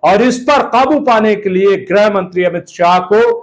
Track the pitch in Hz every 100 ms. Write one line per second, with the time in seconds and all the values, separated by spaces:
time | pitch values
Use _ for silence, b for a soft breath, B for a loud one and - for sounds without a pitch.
0 | 156 202 247 - - 285 - 233 262 294
1 | 269 226 220 208 202 185 196 190 190 185
2 | 214 202 180 180 180 175 175 - 175 180
3 | 180 208 480 466